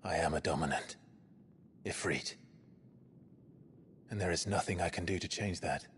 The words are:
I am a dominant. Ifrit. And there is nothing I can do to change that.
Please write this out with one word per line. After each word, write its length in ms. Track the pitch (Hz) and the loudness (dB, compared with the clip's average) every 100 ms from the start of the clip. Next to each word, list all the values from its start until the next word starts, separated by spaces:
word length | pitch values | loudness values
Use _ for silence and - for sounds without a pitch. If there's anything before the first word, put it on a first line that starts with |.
I 120 | - 82 | 0 2
am 160 | 80 | 2
a 80 | 76 | 2
dominant. 560 | - 71 76 69 - - - - - - - - - - | 2 2 2 0 -2 -12 -18 -20 -20 -20 -20 -20 -20 -10
Ifrit. 500 | - - - - - - - - - - - - - - - - - - - - - - - | -6 -2 0 0 0 -10 -18 -20 -20 -20 -20 -20 -20 -20 -20 -20 -20 -20 -20 -20 -20 -20 -6
And 100 | 107 | -2
there 120 | 92 | 2
is 160 | 85 104 | 2 2
nothing 340 | 98 - 92 | 0 2 2
I 80 | 92 | 2
can 160 | - | 0
do 140 | 87 95 | 0 0
to 80 | 82 | 0
change 340 | - 104 87 | -2 0 0
that. 260 | - 76 - | 0 -2 -4